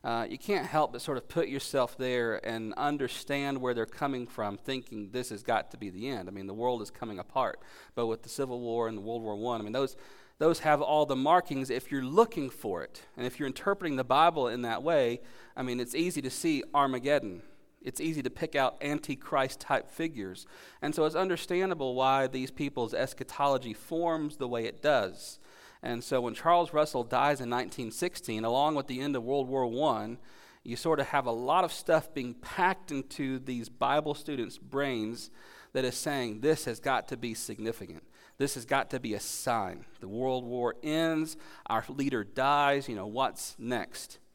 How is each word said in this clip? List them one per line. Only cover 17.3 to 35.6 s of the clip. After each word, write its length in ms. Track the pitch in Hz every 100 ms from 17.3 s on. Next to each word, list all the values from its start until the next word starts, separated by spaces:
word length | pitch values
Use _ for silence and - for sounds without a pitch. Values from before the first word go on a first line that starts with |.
| 87 - - _ _
It's 200 | 127 -
easy 220 | 160 151
to 80 | 123
pick 260 | - 160 143
out 260 | 131 -
Antichrist-type 1040 | 143 147 - 131 - 147 135 - - 135 -
figures. 580 | - 165 135 95 92 - - - -
And 120 | 147
so 120 | 151
it's 100 | 156
understandable 800 | 165 185 165 - 180 190 165 131
why 320 | 127 131 135 131
these 240 | 131 131
people's 420 | - 143 135 113
eschatology 800 | 120 127 - 131 - 143 131 123
forms 640 | 107 - 165 170 160 147 147
the 120 | 127
way 160 | 120
it 180 | 113 -
does. 560 | 147 135 95 - - - - - - -
And 200 | 120 120
so 160 | - 131
when 140 | 120
Charles 380 | 107 165 175 165
Russell 300 | 151 151 127
dies 380 | 117 127 139 139
in 80 | 120
nineteen 420 | 120 92 - 113
sixteen, 540 | - 180 175 - 110
along 320 | 113 127 151 151
with 100 | 131
the 140 | 127
end 160 | 147 135
of 80 |
World 240 | 117 139 127
War 180 | 135 123
One, 520 | 120 151 110 110 123 - - - -
you 140 | - -
sort 240 | 165 151
of 80 | 135
have 180 | 143 127
a 60 |
lot 320 | 117 127 170
of 80 | 175
stuff 420 | - - 160 -
being 200 | 147 123
packed 580 | 120 - - 185 185 -
into 480 | 139 135 - 135 131
these 280 | 131 123 113
Bible 460 | - 127 147 147
students' 440 | 147 - 135 113 -
brains 760 | 131 135 139 120 107 117 - - - -